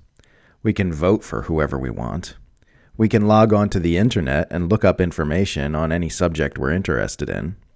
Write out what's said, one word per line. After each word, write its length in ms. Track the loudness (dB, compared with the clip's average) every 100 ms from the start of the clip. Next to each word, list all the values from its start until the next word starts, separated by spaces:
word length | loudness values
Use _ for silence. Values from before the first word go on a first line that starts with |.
| _ _ _ _ _ _
We 80 | -2
can 200 | 0 -2
vote 300 | 0 0 0
for 200 | -2 -8
whoever 360 | -4 -2 -2 -4
we 120 | -6
want. 440 | -6 -8 -8 -10 -14 -20 _ _ _ _ 0
We 120 | 2
can 200 | 4 6
log 240 | 6 6
on 160 | 4 2
to 80 | 0
the 200 | 2 2
internet 500 | 2 2 0 0 -2
and 180 | -2 0
look 160 | 2
up 160 | 2 2
information 760 | 0 -2 -2 0 -2 -2 -4 -2
on 160 | -2
any 160 | -2 -4
subject 500 | -2 -2 0 -4 -2
we're 140 | -2
interested 580 | -2 -2 -2 -4 -6 -6
in. 240 | -6 -8 -10 _